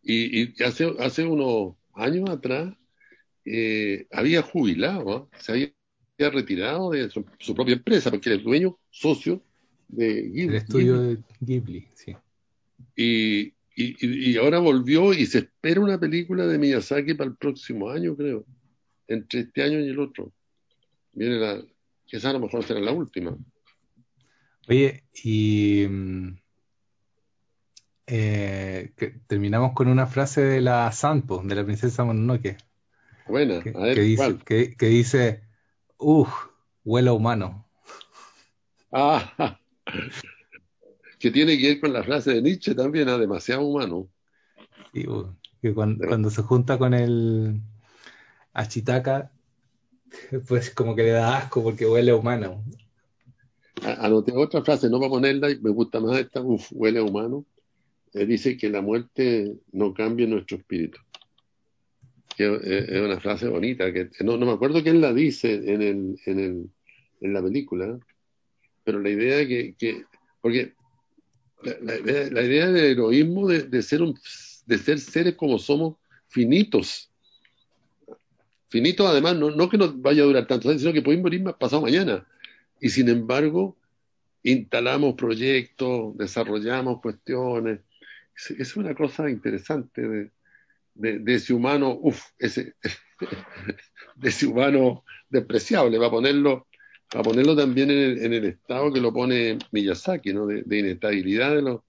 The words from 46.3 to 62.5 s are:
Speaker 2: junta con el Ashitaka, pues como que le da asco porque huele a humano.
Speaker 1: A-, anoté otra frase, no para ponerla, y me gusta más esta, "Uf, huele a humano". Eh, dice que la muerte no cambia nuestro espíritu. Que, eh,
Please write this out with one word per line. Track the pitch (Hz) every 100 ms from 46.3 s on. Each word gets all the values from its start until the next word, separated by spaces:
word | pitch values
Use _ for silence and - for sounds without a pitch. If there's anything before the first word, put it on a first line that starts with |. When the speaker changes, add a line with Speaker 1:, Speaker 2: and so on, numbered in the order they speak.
| 107
Speaker 2:
junta | 113 127 123 131
con | 127
el | 123 120 117 113 110 110 107 107 - _ _ - - _ _ _
Ashitaka, | - 110 120 117 127 127 135 - _ _ _ _ _ _ _ _ - - 135 -
pues | 123 -
como | - 117 110
que |
le | 113
da | 113 113 135
asco | 135 127
porque | 113 110 110
huele | 113 123
a | 117
humano. | 113 120 98 98 110 - _ _ _ _ _ _ _ _ _ -
Speaker 1:
A-, | 110 113 110
anoté | 110 107 123
otra | 151 165
frase, | 143 143 123
no | 123
para | 135
ponerla, | 131 139 139 143
y | 139
me | 107
gusta | 107 117 117
más | 113 131
esta, | 123 135
"Uf, | 127 107 -
huele | - 110 113
a |
humano". | 107 98 113 139 147 _ _ _ _ _ _
Eh, | 101 101
dice | 117 135 127
que | 107
la | 101
muerte | 98 117 120 - 127 117 101 110 _
no | 95 101
cambia | 95 110 117 117
nuestro | 107 95 90
espíritu. | _ 87 80 - _ - _ _ _ _ _ _ _ _ _ _ _ -
Que, |
eh, | 104